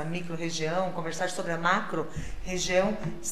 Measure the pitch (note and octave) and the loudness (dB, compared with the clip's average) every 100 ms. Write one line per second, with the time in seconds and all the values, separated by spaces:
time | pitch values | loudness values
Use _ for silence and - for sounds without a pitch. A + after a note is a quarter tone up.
0 | D#3 F3 E3+ E3 E3 E3 D#3+ F3+ F#3 E3+ | 0 -2 -4 -2 -2 0 0 2 0 -2
1 | D#3+ D#3+ F3+ - F3 E3 E3+ G3 G#3+ E3 | -4 -2 -2 -2 -2 2 4 4 2 -2
2 | D3 - - - - F3+ F3+ F#3 G3+ G#3 | -2 -4 -4 -4 -2 -2 2 4 4 2
3 | - - - | -2 -4 -4